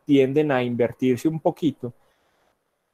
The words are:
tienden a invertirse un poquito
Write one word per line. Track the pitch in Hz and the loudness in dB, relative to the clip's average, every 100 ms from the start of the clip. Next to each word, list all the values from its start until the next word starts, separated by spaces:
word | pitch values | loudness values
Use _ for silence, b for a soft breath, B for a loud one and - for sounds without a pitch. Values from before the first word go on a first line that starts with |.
| - | 0
tienden | 139 131 139 151 | 2 4 2 0
a | 127 | 0
invertirse | 123 120 117 - 131 120 160 | -2 -2 -2 0 -2 0 -2
un | 160 | -2
poquito | 180 - 160 - 120 - _ _ _ _ _ _ _ _ _ | -4 -2 -4 -4 -12 -16 _ _ _ _ _ _ _ _ _